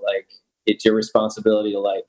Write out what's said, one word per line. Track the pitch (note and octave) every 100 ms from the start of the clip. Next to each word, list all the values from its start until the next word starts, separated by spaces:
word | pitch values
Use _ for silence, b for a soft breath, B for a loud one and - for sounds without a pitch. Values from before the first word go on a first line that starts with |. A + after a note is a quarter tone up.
| G2+
like, | G2 - _ _ _ -
it's | G#2+ A2+
your | A2
responsibility | G#2+ A2+ G#2+ A2 G#2+ G#2+ G#2+
to, | G2+
like, | G2+ G2